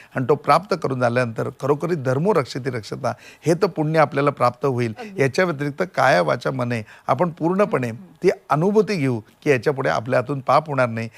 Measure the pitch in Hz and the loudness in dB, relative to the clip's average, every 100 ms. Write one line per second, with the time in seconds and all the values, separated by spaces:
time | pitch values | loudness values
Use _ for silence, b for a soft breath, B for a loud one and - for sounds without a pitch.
0 | B 135 127 147 - 156 190 180 143 131 | B -2 0 2 2 2 2 -4 -2 0
1 | 120 120 120 113 120 117 135 147 165 175 | 0 0 -2 -4 -6 -2 -2 0 -2 -2
2 | 131 131 180 190 120 135 127 120 - 131 | -2 0 0 0 -2 -6 -6 -8 -8 -8
3 | 123 117 B B 147 170 196 165 151 160 | -6 -8 B B 0 2 0 0 0 2
4 | 139 139 143 - 123 - 143 123 120 107 | 2 2 0 2 0 0 -2 0 -2 -4
5 | 214 190 135 117 185 143 147 143 185 - | -8 -2 0 2 0 0 -4 -4 -4 2
6 | 131 165 156 131 143 127 120 120 107 B | 4 4 2 -2 -4 -4 -4 -4 -8 B
7 | - 131 175 - 160 190 208 147 120 110 | -2 0 -2 -2 -2 0 0 0 -4 -8
8 | 92 - 180 - - 147 185 214 196 196 | -14 -2 0 0 0 0 4 2 2 0
9 | 135 117 - _ 151 131 151 135 135 156 | 0 -2 -6 _ 2 2 2 0 0 -2
10 | 113 127 120 139 127 135 156 135 123 113 | 0 0 0 -4 2 2 2 0 0 -2
11 | 113 | -8